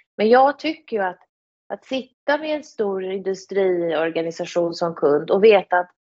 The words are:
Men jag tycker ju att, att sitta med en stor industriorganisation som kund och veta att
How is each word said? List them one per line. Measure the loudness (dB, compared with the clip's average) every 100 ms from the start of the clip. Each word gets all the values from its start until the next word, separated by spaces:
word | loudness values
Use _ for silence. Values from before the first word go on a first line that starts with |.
| _ -2
Men | 4
jag | 6 4 0
tycker | -6 -8 -8 -6
ju |
att, | -4 -8 _ _ _ _ -14
att | -14 -8
sitta | -8 -8 _ -4 -4
med | -2 -6
en |
stor | -8 -6 -4 -4
industriorganisation | -6 -6 -6 -8 -6 -2 0 0 -2 -2 -2 -2 -6 -6 -6 -2 -2
som | -2 -6 0
kund | 2 2 2
och | 4
veta | 6 4 2 -2
att | -4 _ _